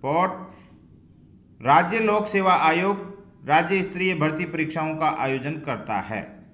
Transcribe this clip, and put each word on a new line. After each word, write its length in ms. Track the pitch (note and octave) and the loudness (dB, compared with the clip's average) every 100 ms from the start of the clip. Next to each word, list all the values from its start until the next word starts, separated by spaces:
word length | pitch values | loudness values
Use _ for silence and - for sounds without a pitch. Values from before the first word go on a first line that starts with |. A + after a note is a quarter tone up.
फोर्थ, 300 | C3+ D#3+ F#3 F#3 - - - - - - - - - - - - | 0 0 0 -2 -14 -18 -20 -20 -20 -20 -20 -20 -20 -20 -20 -8
राज्य 360 | A#2 D3+ F3 A3+ | 4 4 4 0
लोक 280 | A3 G#3 G#3 | 2 2 0
सेवा 280 | G3 F#3+ | 2 4
आयोग 640 | F3 D#3+ E3 F#3+ G3 - - - - | 4 4 2 0 -2 -6 -16 -20 -18
राज्य 380 | B2 D#3 E3+ F#3+ | 2 2 4 0
स्तरीय 320 | F3 F3 F#3 | -2 -2 -2
भर्ती 300 | E3+ D#3 D#3 | 0 0 -2
परीक्षाओं 520 | F3 D#3+ D#3 E3 D#3+ D#3 | -6 -4 -4 -4 -4 -2
का 200 | D#3 - | -2 0
आयोजन 340 | C3+ C3+ C3 | -2 -2 -4
करता 480 | D#3 C#3+ A#2 G#2+ G#2 | -8 -6 -8 -4 -6
है। 380 | G2 G#2+ - - - | -4 -8 -10 -16 -20